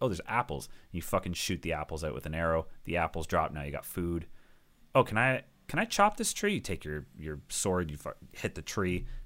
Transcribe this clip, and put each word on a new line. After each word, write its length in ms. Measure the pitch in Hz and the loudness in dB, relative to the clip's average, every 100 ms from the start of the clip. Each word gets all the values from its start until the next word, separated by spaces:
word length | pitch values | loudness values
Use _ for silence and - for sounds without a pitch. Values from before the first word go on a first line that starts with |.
Oh, 60 | 131 | 0
there's 140 | 87 - | 0 0
apples." 420 | 113 120 71 - - - | 0 0 -2 -8 -14 -8
You 100 | 87 | -6
fucking 320 | - 95 90 | 2 2 2
shoot 280 | 87 - 85 | -2 0 0
the 120 | 82 | 0
apples 300 | 78 76 80 80 | -2 -2 -4 -4
out 80 | |
with 120 | 60 78 | -4 -4
an 100 | 80 | 0
arrow. 320 | 82 82 82 - - | 4 4 2 -6 -2
The 100 | 85 | 2
apples 300 | 82 82 76 | 2 0 2
drop. 240 | 85 78 | 2 2
Now 120 | 73 | 0
you 80 | 71 | -6
got 140 | 69 - | -6 -6
food. 420 | - 87 85 82 - - - _ - - 135 | -2 0 0 -4 -14 -18 -20 _ -20 0 4
"Oh, 80 | |
can 140 | 120 107 | 4 4
I, 240 | 127 131 - - - | 4 2 -4 -18 -4
can 120 | 151 | -2
I 60 | 220 | 2
chop 300 | - 208 214 | 6 4 4
this 160 | 214 | -2
tree?" 220 | - 208 | 0 0
You 60 | 202 | 0
take 240 | - 90 76 | -2 -4 -4
your, 200 | 76 - - | -6 -6 -10
your 200 | 78 73 - | -8 -8 -6
sword, 420 | - 101 90 82 | -2 2 2 0
you 60 | 73 | -4
fu-, 140 | - - - | -8 -10 -14
hit 220 | - - - | -6 -4 -4
the 60 | |
tree, 460 | - - 92 90 - - | -6 0 2 0 -2 -6